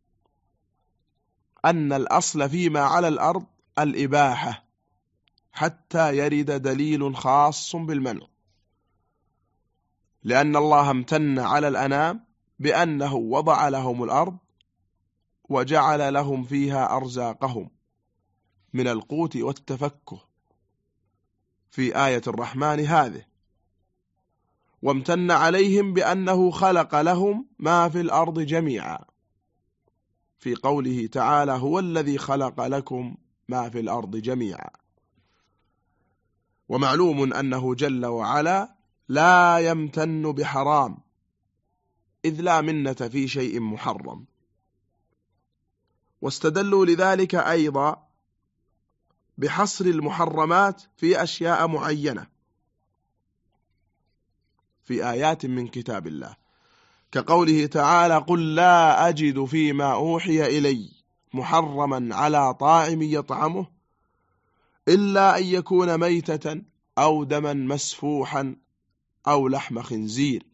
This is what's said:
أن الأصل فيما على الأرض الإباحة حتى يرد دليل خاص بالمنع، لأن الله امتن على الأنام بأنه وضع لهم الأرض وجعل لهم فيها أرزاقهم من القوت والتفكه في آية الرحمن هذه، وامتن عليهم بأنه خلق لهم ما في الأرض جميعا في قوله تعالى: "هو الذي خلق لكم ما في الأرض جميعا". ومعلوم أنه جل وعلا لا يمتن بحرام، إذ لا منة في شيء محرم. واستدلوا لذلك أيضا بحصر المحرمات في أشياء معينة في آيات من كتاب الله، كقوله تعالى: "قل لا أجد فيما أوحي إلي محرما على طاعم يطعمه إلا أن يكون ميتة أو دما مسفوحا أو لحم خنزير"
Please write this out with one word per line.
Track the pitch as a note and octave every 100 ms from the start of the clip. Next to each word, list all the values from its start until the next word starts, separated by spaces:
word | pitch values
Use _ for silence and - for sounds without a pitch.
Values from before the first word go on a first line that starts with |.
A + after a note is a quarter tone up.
| _ _ _ _ _ _ _ _ _ _ _ _ _ _ _ _
أن | D#3+ E3+ C#3+
الأصل | C3+ B2 E3+ F3 D3+ C#3
فيما | E3 E3+ D3
على | C#3 E3 E3+
الأرض | D3+ D#3 F3+ - _ _ -
الإباحة | D3 - C#3 C#3+ C#3 A#2+ A#2+ A2+ _ _ _ _ _ _ _ _ _
حتى | - D#3+ - _ E3+ D#3+ C#3+
يرد | D3 D3 C#3+
دليل | C#3+ C3+ C3+ D3+ D3+ C#3 B2+
خاص | C3 C#3 D3 D3+ - E3+
بالمنع، | D#3+ C#3+ C3 G#2 - _ _ _ _ _ _ _ _ _ _ _ _ _ _ _ _ _ _ _
لأن | G2+ B2+ D3+ D3
الله | D3+ D3 C#3+
امتن | C3 B2 D#3 D3+ C3
على | A2 C#3+ D3
الأنام | B2+ C3+ C#3+ D#3+ G#3+ _ _ _ _
بأنه | C#3+ - E3+ D3 C#3
وضع | C3+ A2+ C3+ D#3 D3+ D3
لهم | C3+ B2+ A#2+
الأرض | A#2 C#3+ F3 F3+ _ _ _ _ _ _ _ _ _ _ -
وجعل | C3+ B2+ D#3 C#3 D3+ C#3
لهم | C#3 C#3+ C3+
فيها | B2 C#3 C#3 C#3 B2 C3
أرزاقهم | C3 B2 A#2 A2 C3 A#2 F2 _ _ _ _ _ _ _ _ _ _
من | B2 B2
القوت | A2+ - D3+ E3 B2+
والتفكه | A#2+ C#3+ - C3 D3 - - B2 _ _ _ _ _ _ _ _ _ _ _ _ _ _ _
في | - B2+ - C#3
آية | B2 A#2+
الرحمن | G#2+ A#2 C3 D3 D3
هذه، | D3+ E3 B2+ - - _ _ _ _ _ _ _ _ _ _ _ _ _ _ _
وامتن | C3+ C3+ C3 F3 F3
عليهم | D#3+ E3 F#3 G3 G3 G3+
بأنه | F3+ E3 F#3+ F#3 F#3 F#3
خلق | E3+ F#3+ F3 D#3 D3+
لهم | D#3+ F3+ G3 G#3 C#4 _
ما | D#3 F3 E3+
في | E3+
الأرض | E3 D3+ E3 D#3+
جميعا | D3 E3 D#3+ A2 B1 - - _ _ _ _ _ _ _ _ _ _ _ _ _
في | B2+
قوله | A#2 C3+ D3 B2+ B2+ A2
تعالى: | C3+ A#2 D3 C#3+
"هو | B2+ C3 F3+
الذي | F3+ D#3+ C#3+ C3+
خلق | - C#3 B2+ - B2
لكم | C#3 C3+ B2+ B2 - _ _ -
ما | B2+ A#2+
في | A#2
الأرض | A2 A#2 F#2+ A2
جميعا". | A2 B2+ A2 F2 - _ _ _ _ _ _ _ _ _ _ _ _ _ _ _ _ _ _ _ -
ومعلوم | B2+ C3+ C#3+ F3 C#3 C3+
أنه | - C3+ B2+ B2+
جل | B2 C#3+ B2+ A#2+
وعلا | A#2 G#2+ D3 D#3 F#3+ G#3 _ _ _ -
لا | C#3 E3+ F3+ F3 E3+
يمتن | E3 D#3+ D3+ D#3+ D#3+ D#3+ D3+
بحرام، | C#3 D3+ C#3 C#3 D3+ B2 - _ _ _ _ _ _ _ _ _ _ _ _
إذ | E3 D#3
لا | F3 E3
منة | D#3 D#3 C#3
في | B2+ A#2+ C#3 C3+
شيء | C#3 B2+ A#2+
محرم. | A2 G#2+ B2+ G#2 B1+ - C3+ _ _ _ _ _ _ _ G#5+ _ _ _ _ _ _ _ _ _ _ _
واستدلوا | C3+ - D#3+ E3+ G3+ G3 F3+
لذلك | E3+ F#3+ F#3+ F#3
أيضا | F3 - E3 D3+ C#3 D3 - _ _ _ _ _ _ _ _ _ _ _ _ _ -
بحصر | C#3+ E3+ G3+ -
المحرمات | F3+ D#3+ D3 E3+ E3 D#3 D#3 F3 G3 F#3+ _ -
في | D#3+ -
أشياء | F3 - E3+ D#3+ E3
معينة | D3+ D3+ D3+ C#3+ A2 - _ _ _ _ _ _ _ _ _ _ _ _ _ F5 B5+ E5+ _ _ _ _ _ _ _ _ _
في | - B2 A#2+
آيات | A#2+ D#3 D#3+ C3
من | B2+ A#2+
كتاب | B2+ A#2+ G#2 E2
الله، | D2+ A#1 - _ _ _ _ _ _ _
كقوله | C3+ A#2+ E3+ E3 D#3 D3
تعالى: | D#3 C#3+ F3 F3 D#3+
"قل | D#3 F3 D#3+
لا | D#3 F3+ F3 D#3 - E3+
أجد | D3+ D3+ C3+
فيما | C3+ D#3+ D3+ C#3+ C#3
أوحي | A#2 D#3 E3 F3+ D#3 C#3+ D3
إلي | C#3+ B2+ F#2 _ _ _ _
محرما | C3 B2 E3 D#3 C#3+ C#3+ C3 A#2+ G2
على | D3 D3 C3
طاعم | B2 C#3+ E3 D#3 D#3+
يطعمه | D#3 D3+ C#3+ C3 D3+ F3+ F3+ _ _ _ _ _ _ _ _ _ _ _ -
إلا | F#3+ G3+ G3 G3 F#3
أن |
يكون | F#3 F3+ - F3+ F3 E3
ميتة | E3+ F3 E3 D#3 D3+ D3+ - _ _ -
أو | D3+ D#3
دما | C#3+ D3 D3
مسفوحا | C#3+ C3 C#3 - - D3 D3 C3 C#3+ C#3 - _ _ _ _ _ _ -
أو | C#3+ C3
لحم | A#2 - A#2
خنزير" | A2+ A2+ G#2+ A#2 C#3+ A#2 -